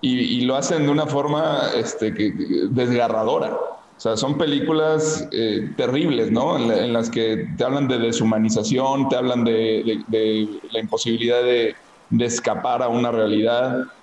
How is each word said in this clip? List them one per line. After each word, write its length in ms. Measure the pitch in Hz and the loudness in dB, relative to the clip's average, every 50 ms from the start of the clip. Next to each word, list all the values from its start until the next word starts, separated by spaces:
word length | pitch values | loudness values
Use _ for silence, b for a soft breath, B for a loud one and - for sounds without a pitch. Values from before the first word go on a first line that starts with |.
y, 180 | - 135 127 127 | 0 0 0 0
y 220 | 120 - 98 123 | 0 0 0 0
lo 140 | 123 123 131 | 0 0 0
hacen 280 | 139 135 - 180 160 147 | 0 0 0 0 0 2
de 60 | 143 | 2
una 160 | 143 151 156 | 2 0 0
forma, 580 | 131 135 143 143 147 151 151 160 160 151 139 135 123 - | 0 -2 -2 0 0 0 0 0 0 0 0 -2 0 -2
este, 380 | - 113 113 - - 107 110 87 | -2 -2 -4 -4 -2 -2 -2 0
que, 220 | - 104 104 - | 0 -2 -2 0
que 100 | - - - 92 80 - 98 | -2 -2 0 0 0 0 0
desgarradora. 840 | 120 123 123 120 123 120 120 113 110 110 110 113 139 - - - - | 0 0 0 2 2 2 2 2 0 0 0 0 0 0 0 -2 -4
O 460 | - - - - - - - - - - | -4 -6 -6 -8 -14 -20 -20 -20 -4 -2
sea, 140 | 110 113 107 | -2 0 0
son 200 | 127 135 143 147 | 0 -2 0 0
películas, 880 | 160 151 143 143 131 147 160 156 156 156 156 156 156 156 - - 143 - | 0 0 0 0 0 0 0 2 2 2 2 2 2 0 -2 -4 -6 -6
eh, 400 | - - 113 110 104 107 104 - - - | -4 -2 0 0 0 -2 -4 -4 -4 -2
terribles, 540 | - 117 127 147 165 170 139 117 113 101 | -2 0 0 0 0 0 2 0 0 2
¿no? 260 | 107 117 135 156 175 143 | 2 0 2 0 0 0
En 100 | 120 117 | 0 2
la, 180 | 113 98 98 | 2 2 2
en 80 | 120 117 | 2 0
las 160 | 117 113 117 | 0 -2 -2
que 380 | - 117 113 110 110 110 113 113 - - | -2 0 0 0 0 -2 -4 -6 -4 -2
te 60 | 117 | -2
hablan 240 | 127 135 143 143 127 | 0 0 0 0 0
de 120 | 131 120 | 0 0
deshumanización, 1080 | 117 117 113 - 110 110 113 110 110 110 110 110 107 - 131 123 131 135 135 139 135 131 | 0 0 0 2 2 2 2 2 2 2 2 0 0 0 0 2 2 0 0 0 0 0
te 60 | 127 | 0
hablan 280 | 123 127 127 123 120 117 | 0 0 0 0 2 2
de, 80 | 117 113 110 113 113 110 104 - | 2 2 2 2 2 0 0 0
de, 200 | 113 110 - - - | 0 -2 -2 -2 -2
de 420 | 113 110 110 110 110 107 107 107 104 92 - - | 0 2 2 2 2 0 0 -2 -4 -10 -12 -6
la 80 | - 113 | -6 -6
imposibilidad 640 | 110 107 - 110 - 120 113 110 117 117 117 120 123 | -4 -2 -4 -4 -2 0 -2 0 2 2 2 2 4
de, 320 | 123 123 120 117 110 101 - - - - - - - | 4 2 2 2 0 -2 -6 -18 -20 -20 -20 -8 -2
de 160 | 117 117 120 | 0 0 2
escapar 560 | 120 117 120 - 120 107 - - 127 123 120 | 0 -2 -2 -2 -2 -4 -2 -2 -2 0 0
a 60 | 127 120 | 0 0
una 240 | 117 120 123 120 | 0 0 0 0
realidad 720 | 117 113 110 107 104 104 107 113 120 120 127 131 127 131 127 - - - | 0 0 0 2 2 2 2 2 2 2 0 0 -2 -4 -4 -6 -10 -20